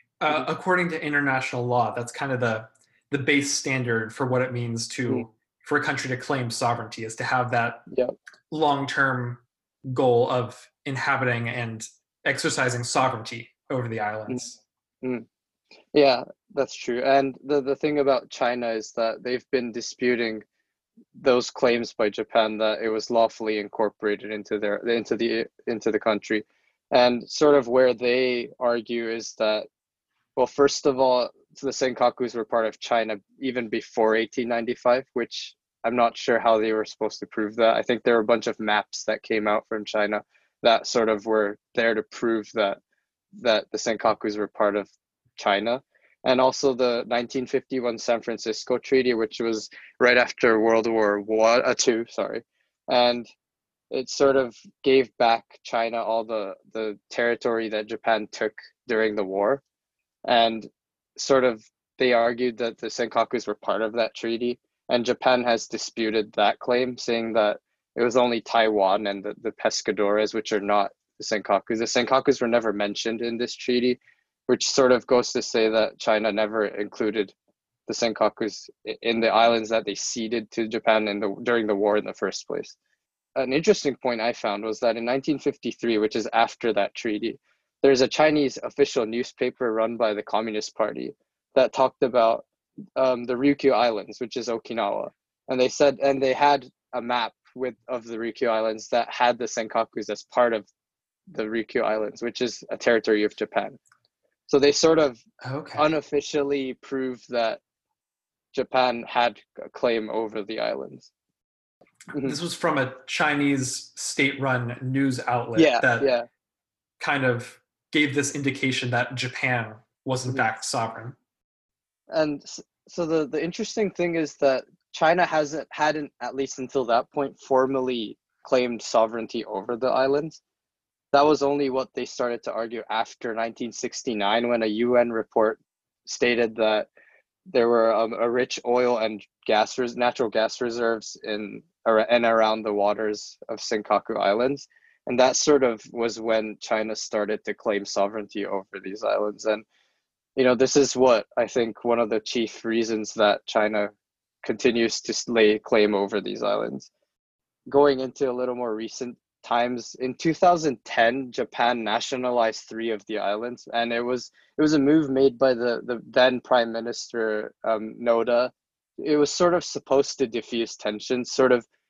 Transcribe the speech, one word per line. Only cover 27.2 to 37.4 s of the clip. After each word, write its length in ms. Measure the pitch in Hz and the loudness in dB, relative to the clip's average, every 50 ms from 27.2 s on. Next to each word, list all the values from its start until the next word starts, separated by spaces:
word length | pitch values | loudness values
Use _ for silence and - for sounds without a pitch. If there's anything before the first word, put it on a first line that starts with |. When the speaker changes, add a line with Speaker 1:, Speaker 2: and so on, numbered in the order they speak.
| - - | -4 -8
Speaker 2:
sort 280 | - - 156 147 143 | -2 2 4 6 6
of 120 | 143 123 120 | 6 4 4
where 280 | 123 127 131 127 120 | 4 4 4 4 4
they 540 | 113 123 120 123 127 127 127 123 120 120 - - - | 2 0 0 0 2 2 0 0 -2 -4 -8 -8 -4
argue 500 | 127 120 120 120 107 - 117 117 117 113 | -2 0 0 0 -2 -4 -6 -4 -4 -4
is 240 | 113 117 107 - - - | -6 -6 -8 -10 -4 -2
that, 260 | 113 107 107 107 - - _ _ _ _ _ _ _ _ _ _ _ _ - | 0 0 0 0 -4 -8 _ _ _ _ _ _ _ _ _ _ _ _ -2
well, 100 | 135 127 | 0 0
first 400 | - - - 139 139 - - - | 0 4 4 4 4 4 2 0
of 140 | 151 131 127 | 0 2 4
all, 300 | 135 127 127 123 117 - _ _ _ _ _ - | 4 4 4 2 0 -2 _ _ _ _ _ -8
the 100 | - 135 | -6 -6
Senkakus 640 | 120 - 135 131 120 - 127 120 - - 127 113 113 | -4 -2 -2 -2 0 2 0 0 2 0 -6 -4 -4
were 100 | 117 110 | -6 -6
part 220 | - - 117 110 107 | -2 0 0 0 0
of 120 | - - | -4 -6
China 360 | - - 123 117 110 110 107 98 _ _ _ - | -4 0 0 0 0 0 -4 -8 _ _ _ -8
even 300 | 135 131 120 127 117 107 | -8 -6 -4 -4 -6 -4
before 460 | 120 113 - - - 120 110 110 110 | -4 -6 -6 -6 -2 2 2 4 4
eighteen 340 | 113 113 - - 135 120 117 | 2 0 -2 -4 -6 -4 -2
ninety-five, 560 | 120 117 113 117 123 - - 123 120 131 127 _ - | -2 -4 -2 -4 -6 0 2 2 2 2 0 _ -4
which 420 | 123 113 - - - - - - _ _ _ _ _ - | -4 -4 -4 -6 -12 -12 -14 -16 _ _ _ _ _ -4
I'm 120 | 117 123 | -2 2
not 220 | 123 117 113 - - | 2 2 2 2 -2
sure 220 | - - 120 110 | -2 0 0 2
how 200 | 113 117 113 110 | 4 4 4 4
they 140 | 107 110 110 | 2 0 0
were 120 | 110 104 | -2 -2
supposed 340 | - - - 110 104 - - | -4 -6 -6 -6 -6 -6 -8
to 80 | 104 - | -14 -10
prove 280 | - 117 | -6 -4